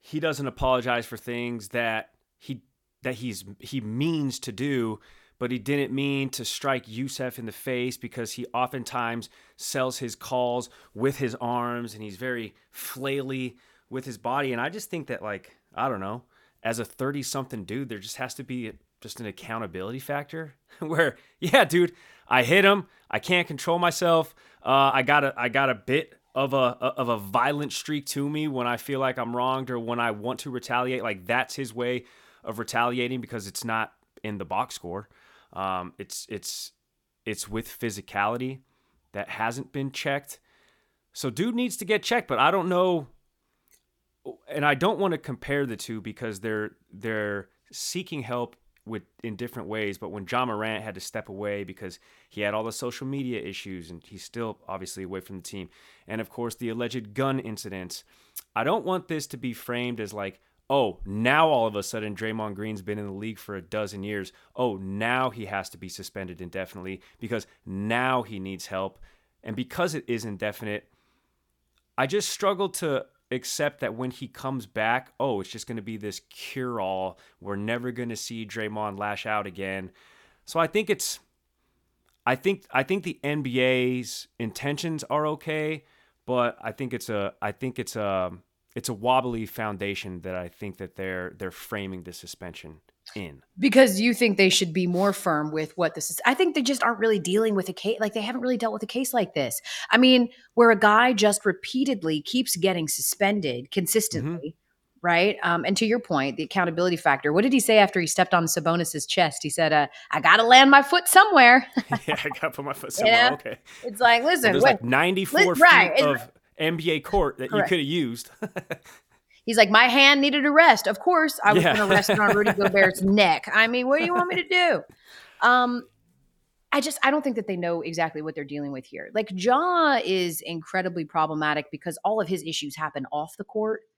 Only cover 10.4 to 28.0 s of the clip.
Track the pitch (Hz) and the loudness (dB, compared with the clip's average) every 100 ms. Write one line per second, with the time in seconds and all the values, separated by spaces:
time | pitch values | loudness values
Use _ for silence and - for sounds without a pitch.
10.4 | 123 120 117 - _ 101 131 135 131 120 | -2 -2 -8 -16 _ -4 -4 -2 -6 -4
11.4 | 120 120 120 120 120 104 107 92 127 123 | -4 -4 -4 -6 -8 -12 -14 -10 -8 -8
12.4 | 110 _ _ - - 131 139 139 131 131 | -10 _ _ -16 -14 -8 -6 -4 -6 -6
13.4 | 127 - _ _ _ 127 131 110 117 135 | -8 -10 _ _ _ -12 -10 -8 -4 -2
14.4 | 139 120 135 202 - 170 143 123 104 101 | -2 -2 -4 -8 -10 -10 -8 -8 -8 -10
15.4 | - _ _ - 131 110 95 117 _ _ | -12 _ _ -4 -4 -4 -6 -10 _ _
16.4 | _ _ 113 117 110 - 131 143 131 143 | _ _ -6 -4 -6 -6 -6 -4 -6 -8
17.4 | 131 117 90 113 135 107 98 - 131 - | -8 -10 -8 -8 -8 -10 -12 -10 -10 -10
18.4 | 127 127 113 - _ _ 113 - 110 98 | -10 -10 -10 -14 _ _ -18 -12 -10 -12
19.4 | - 113 104 90 95 127 131 143 147 160 | -10 -8 -8 -8 -10 -10 -8 -10 -8 -12
20.4 | 160 _ _ - 156 165 156 - _ _ | -14 _ _ -12 -6 0 0 0 _ _
21.4 | 170 277 180 170 175 - - - _ 131 | 2 4 4 4 2 -2 -20 -20 _ 2
22.4 | 120 180 196 202 156 _ _ 110 - 180 | 4 6 6 4 0 _ _ -6 0 0
23.4 | 170 143 - 170 175 - 175 165 160 _ | 0 -6 -2 0 0 2 4 4 2 _
24.4 | _ _ - 135 135 135 131 147 139 - | _ _ 2 4 4 4 4 4 2 -2
25.4 | 123 135 135 113 110 135 - _ _ 127 | -2 2 2 0 -2 -2 -2 _ _ -4
26.4 | 135 135 127 - 127 - 123 113 101 110 | 0 2 0 0 -4 -2 -2 -2 0 0
27.4 | 127 147 147 - - 151 | 0 0 -4 -8 -6 -8